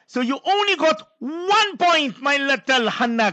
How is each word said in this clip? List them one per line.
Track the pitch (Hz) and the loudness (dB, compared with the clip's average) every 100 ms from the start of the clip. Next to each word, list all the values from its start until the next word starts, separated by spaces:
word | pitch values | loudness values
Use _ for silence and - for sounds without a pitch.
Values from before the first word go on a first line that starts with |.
| _ | _
So | 247 | -4
you | 240 277 | -4 -2
only | 320 403 403 349 | 0 0 0 2
got | 311 311 - - | 0 0 -6 -14
one | 247 330 359 415 415 320 | -10 -6 0 2 0 0
point, | 349 320 285 175 | 2 2 0 -4
my | 277 285 | -2 0
little | 277 269 - 262 220 | 0 -2 0 0 0
Hannah | - 240 226 208 | -2 -2 0 0